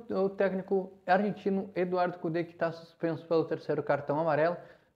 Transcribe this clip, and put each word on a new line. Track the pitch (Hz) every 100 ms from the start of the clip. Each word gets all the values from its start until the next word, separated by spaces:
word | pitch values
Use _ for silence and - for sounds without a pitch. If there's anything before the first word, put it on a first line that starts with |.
| -
é |
o | 196 196
técnico | 196 196 190 180 196 185 -
argentino | - 190 208 - 202 196 190
Eduardo | 170 180 180 175 175
Cudê, | 170 165
que | 165
tá | - 165
suspenso | 160 - - 165 156 -
pelo | 165
terceiro | 156 156 - 147
cartão | 147 143 143 147
amarelo. | 165 147 165 170 - - _